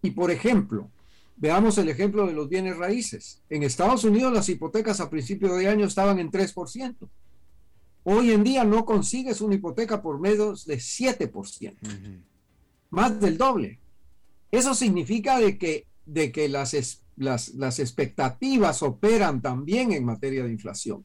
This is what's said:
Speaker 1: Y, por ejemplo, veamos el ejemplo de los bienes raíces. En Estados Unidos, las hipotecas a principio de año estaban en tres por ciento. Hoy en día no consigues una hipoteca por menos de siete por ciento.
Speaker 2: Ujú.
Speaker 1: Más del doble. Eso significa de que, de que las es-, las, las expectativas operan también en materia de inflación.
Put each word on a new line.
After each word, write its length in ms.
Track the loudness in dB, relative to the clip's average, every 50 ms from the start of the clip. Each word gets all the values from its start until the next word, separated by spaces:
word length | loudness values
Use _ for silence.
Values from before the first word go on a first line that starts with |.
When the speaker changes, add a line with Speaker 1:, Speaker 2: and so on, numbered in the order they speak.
| -2
Speaker 1:
Y, 60 | -4
por 220 | -2 0 0 0 0
ejemplo, 560 | 0 2 4 4 4 2 2 -4 -8 -8 -10 -18 -20 -20 -20 -20 -20 -20 -20 -12
veamos 420 | -4 -2 2 4 4 4 4 4 4
el 100 | 2 0
ejemplo 380 | 0 0 0 0 2 2 0
de 60 | 0 0
los 160 | -4 -4 -2
bienes 280 | -2 -2 -2 -2 -4
raíces. 640 | -4 -4 -2 -2 -2 -4 -6 -10 -12 -14 -16 -20 _ _ _
En 140 | -4 -2 -2
Estados 380 | -2 0 2 2 4 4 4 4
Unidos, 280 | 4 4 4 4 2 2
las 160 | 0 0 0
hipotecas 520 | -2 -4 -6 -4 -2 -2 -2 0 -2 -2
a 100 | -4 -6
principio 440 | -6 -6 -6 -6 -6 -2 0 0 2
de 140 | 2 2 2
año 180 | 2 2 2
estaban 320 | 0 0 2 2 2 2 0
en 120 | -2 -2
tres 220 | -2 -2 -2 -2 -4
por 160 | -10 -10 -10
ciento. 400 | -10 -10 -10 -10 -10 -12 -18 -20 -20 -20 -20 -20 -20 -20 -20 -20 -20 -20 -20 -20 _ -20 _ _ _ _ _
Hoy 300 | 2 4 4 6 6 6
en 100 | 6 4
día 220 | 4 4 4 4
no 200 | 4 4 4 4
consigues 560 | 4 2 2 2 0 -4 -4 -4 -4 -4 -2
una 140 | 0 0 0
hipoteca 480 | 0 0 -4 -4 -4 -4 -2 -4 -4 -4
por 180 | -6 -6 -2
menos 440 | 0 2 2 2 2 -2 -2 -6 -8
de 140 | -6 -6 -6
siete 500 | -6 -8 -6 -2 -2 -2 0 -2 -6 -6
por 200 | -6 -10 -14 -14
ciento. 400 | -14 -14 -14 -16 -16 _ -14 -14
Speaker 2:
Ujú. 320 | -12 -12 -14 -16 -18 -18 -20 _ _ _ _ _ _ _ _ _ _ _ _ _
Speaker 1:
Más 300 | -2 0 0 0 0 2
del 180 | 2 0 2 4
doble. 420 | 2 2 2 2 -2 -4 -8 -16 -20 -20 -20 -20 -20 -20 -20 -20 -20 -20 -20 -20 _ _
Eso 240 | 0 2 2 2 0
significa 640 | 2 2 2 0 0 0 -2 -4 -2 2 2 4 4
de 200 | 4 4 2 2
que, 280 | -2 -4 -4 -4 -6 _ -20 -20 -20
de 260 | -8 -2 -2 -2 -2 0
que 160 | -2 -2 0
las 260 | 0 -2 -4 -2 -2
es-, 280 | -2 -4 -4 -10 -14 _ _ _
las, 380 | -6 -2 -2 -2 -2 -4 -8 -8
las 260 | -4 -4 -4 -2 -2
expectativas 1000 | -4 -4 -2 -4 -4 -4 -2 -2 -2 -2 -2 -4 -4 0 2 4 4 4 2 0 -2
operan 580 | -2 -2 2 2 4 4 4 4 2 0 -2
también 520 | -2 -2 -4 -4 -2 -2 0 0 2 0 0
en 120 | 0 0
materia 400 | -2 -4 -2 -4 -4 -4 -2 -4
de 60 | -4
inflación. 540 | -6 -6 -8 -10 -10 -8 -8 -8 -8 -10 -10